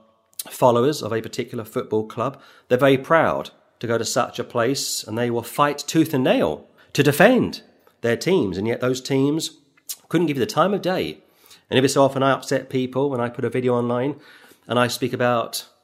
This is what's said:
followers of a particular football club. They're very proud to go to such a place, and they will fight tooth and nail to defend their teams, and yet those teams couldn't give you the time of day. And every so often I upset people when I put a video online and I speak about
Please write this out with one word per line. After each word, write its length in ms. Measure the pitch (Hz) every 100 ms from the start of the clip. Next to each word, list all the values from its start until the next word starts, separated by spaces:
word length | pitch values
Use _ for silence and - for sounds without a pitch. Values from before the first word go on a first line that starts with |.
| _ _ _ - -
followers 520 | - 131 117 135 147
of 100 | 110
a 100 | 113
particular 420 | 113 - 117 120
football 400 | 107 127 - 110
club. 340 | 110 - 123 135 - - -
They're 80 | 123
very 220 | 139 135
proud 520 | 135 165 113 71 - _ _ -
to 60 | 117
go 100 | 117
to 80 |
such 340 | 107 131 - -
a 60 |
place, 580 | 113 120 117 139 - -
and 120 | - 110
they 140 | 120
will 120 | 117
fight 360 | 113 - 147 139 -
tooth 260 | 165 160
and 120 | 135
nail 420 | 143 254 95 73 - _ _
to 100 | -
defend 600 | 143 135 196 143 92 - - _ _ _
their 140 | 117 113
teams, 420 | 160 185 101 90
and 80 | 110
yet 140 | 117
those 200 | 131 131
teams 600 | - 135 143 156 - - _ _ - - -
couldn't 160 | 165 165
give 100 | 135
you 80 |
the 60 | 107 147
time 140 | 180
of 80 | 196
day. 400 | 160 185 156 - _ _ - - -
And 80 | 120
every 100 | 131
so 140 | 143
often 200 | 135 131
I 100 | 135
upset 360 | 127 - 135 -
people 400 | 131 127 131 143
when 120 | 123
I 100 | 120
put 160 | 120 120
a 40 |
video 240 | 127 123
online 420 | 123 120 123 139 143 - - - _ -
and 120 | 120
I 100 | 120
speak 260 | - 120
about 500 | 123 123 117 113 - - _